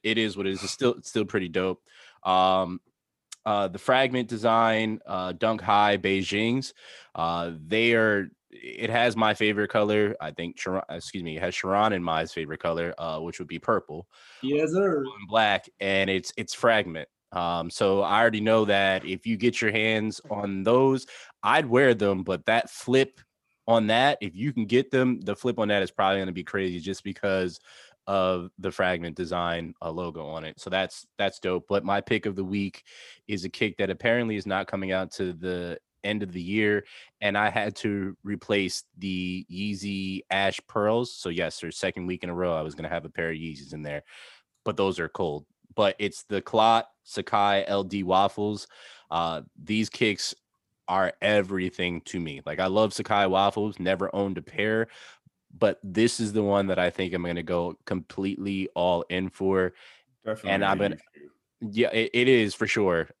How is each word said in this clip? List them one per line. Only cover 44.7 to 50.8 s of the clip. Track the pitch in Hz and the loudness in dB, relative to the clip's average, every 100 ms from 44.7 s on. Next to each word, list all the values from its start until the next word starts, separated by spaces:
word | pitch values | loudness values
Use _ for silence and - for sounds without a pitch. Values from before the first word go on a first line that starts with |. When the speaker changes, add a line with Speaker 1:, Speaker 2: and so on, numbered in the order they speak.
| 104 | 0
Speaker 1:
those | 95 87 | 0 0
are | 80 | -6
cold. | - 85 73 - _ _ | -4 -4 -6 -12 _ _
But | - 101 - | 0 2 2
it's | 104 - | -4 -6
the | - 101 | -6 -6
Clot | - 110 113 113 - _ | 0 4 6 6 2 _
Sacai | - - - 107 101 98 - | -10 -10 -2 2 4 4 2
L | 101 | 0
D | 95 101 | 0 -4
Waffles. | 90 92 98 - 104 104 - - - - _ | 2 4 2 0 -4 -4 -10 -20 -20 -20 _
Uh, | 82 82 80 - - | -2 -2 -4 -10 -14
these | 78 107 110 | -4 -2 -2
kicks | - 110 95 - - _ _ _ _ | 0 0 0 -6 -10 _ _ _ _